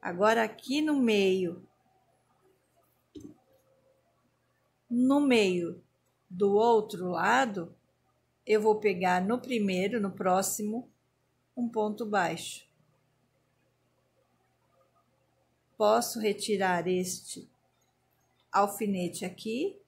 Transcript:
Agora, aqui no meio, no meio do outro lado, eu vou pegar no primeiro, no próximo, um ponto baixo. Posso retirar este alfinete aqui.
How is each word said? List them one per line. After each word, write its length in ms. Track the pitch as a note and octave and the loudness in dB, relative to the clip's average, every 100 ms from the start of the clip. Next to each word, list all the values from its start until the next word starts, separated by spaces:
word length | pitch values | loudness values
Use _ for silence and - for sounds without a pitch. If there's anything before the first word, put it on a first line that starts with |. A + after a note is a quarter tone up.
Agora, 400 | G3 F3 G#3 A3+ | -8 0 2 2
aqui 400 | A3 - - C#4 | 0 -4 -6 -2
no 140 | D#4 D4 | 0 2
meio, 680 | A#3+ G#3+ G3 F#3 F3+ E3+ - _ _ _ _ _ _ _ _ _ _ _ _ _ _ - - - _ _ _ _ _ _ _ _ _ _ _ _ _ _ _ | 2 4 2 2 -2 -6 -16 _ _ _ _ _ _ _ _ _ _ _ _ _ _ -20 -20 -20 _ _ _ _ _ _ _ _ _ _ _ _ _ _ _
no 300 | A#3+ B3+ C#4 | 0 4 4
meio 640 | C#4+ A#3+ G3 F3+ E3+ - _ _ _ _ _ | 4 4 4 2 -4 -8 _ _ _ _ _
do 240 | F3+ G3+ | -2 2
outro 580 | G3+ A#3 A3+ G#3+ F3 F3+ | 4 4 4 2 -6 -6
lado, 640 | E3+ F3+ A#3+ C4+ G3 E3+ - _ _ _ _ _ _ | -2 2 2 2 -2 -10 -14 _ _ _ _ _ _
eu 160 | - G#3+ | 0 2
vou 200 | G#3+ G#3+ | 4 2
pegar 420 | G#3+ F#3 F3+ F3+ | 2 0 2 2
no 180 | F#3 B3 | 2 -2
primeiro, 600 | B3 B3 G3+ F#3 G3 A#3 | -2 -2 0 0 0 -2
no 100 | G3+ | -4
próximo, 800 | F#3 F#3+ F#3 G3 - G#3 A3+ - _ _ _ _ _ _ - | -2 0 2 0 -4 -6 -6 -10 _ _ _ _ _ _ -6
um 120 | A#3+ | -4
ponto 360 | A3+ G#3+ G#3 | -2 -2 -4
baixo. 640 | A3+ G3+ E3+ E3 - - _ _ _ _ _ _ _ _ _ _ _ _ _ _ _ _ _ _ _ _ _ _ _ _ _ _ _ _ _ _ _ _ | -2 0 0 -4 -10 -14 _ _ _ _ _ _ _ _ _ _ _ _ _ _ _ _ _ _ _ _ _ _ _ _ _ _ _ _ _ _ _ _
Posso 400 | G#3+ A3 A#3 A#3+ | 2 2 0 -4
retirar 680 | G#3+ G3+ - G3+ F#3+ F3 E3+ | -4 -4 -2 0 0 0 0
este 600 | F#3 F3+ - - - - _ _ _ _ _ _ _ _ _ _ | -2 -2 -8 -12 -16 -18 _ _ _ _ _ _ _ _ _ _
alfinete 720 | - G3+ - G#3+ F#3+ F3 - | 0 0 0 -4 -2 -4 -6
aqui. 540 | F#3 - A3 A#3 F#4 - | -10 -8 -8 -6 -6 -8